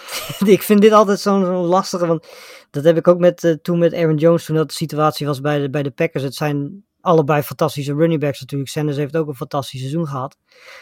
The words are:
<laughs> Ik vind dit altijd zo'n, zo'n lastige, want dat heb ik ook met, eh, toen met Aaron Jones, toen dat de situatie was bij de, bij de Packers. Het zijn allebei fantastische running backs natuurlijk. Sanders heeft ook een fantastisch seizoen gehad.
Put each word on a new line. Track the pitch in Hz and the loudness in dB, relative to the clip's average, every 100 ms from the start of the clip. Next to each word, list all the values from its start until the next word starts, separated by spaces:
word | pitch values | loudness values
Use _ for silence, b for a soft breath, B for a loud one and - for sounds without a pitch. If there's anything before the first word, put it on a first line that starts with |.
| B B B - | B B B 0
<laughs> | 202 | 4
Ik | 180 | 4
vind | - 208 | 4 4
dit | 214 | 6
altijd | 214 202 202 | 6 4 0
zo'n, | 208 196 | 0 0
zo'n | 180 180 | 0 -2
lastige, | 170 185 - 180 170 | 0 0 0 -2 -2
want | 165 B B B B B | -2 B B B B B
dat | 147 | 0
heb | 151 165 | 2 4
ik | 180 | 4
ook | 175 | 4
met, | 170 - | 4 2
eh, | 170 | 0
toen | 156 - 170 | -2 -2 0
met | 170 | 0
Aaron | 175 160 156 | 0 0 2
Jones, | 165 170 | 2 2
toen | - 156 | 0 -2
dat | 156 | -2
de | |
situatie | - 156 147 151 - 147 | -4 -6 0 -2 -2 -4
was | 135 | -4
bij | 143 147 | -2 -2
de, | 143 | -2
bij | 147 | -4
de | 139 | -4
Packers. | - 165 147 | -2 -4 -2
Het | 135 | -6
zijn | - 151 143 143 196 _ _ | -4 -4 -2 -6 -10 _ _
allebei | 185 165 147 147 | 2 2 4 0
fantastische | - - 156 147 139 | -2 -2 -2 -2 -4
running | 147 165 160 | 0 2 2
backs | 143 - | -2 -6
natuurlijk. | 123 143 131 | -8 -8 -6
Sanders | 156 151 143 | -4 -4 -4
heeft | 147 160 | -4 -4
ook | 151 | -6
een | |
fantastisch | 139 143 143 127 127 | -8 -6 -6 -6 -8
seizoen | 131 160 160 | -6 -4 -4
gehad. | 139 131 _ _ B B B | -6 -8 _ _ B B B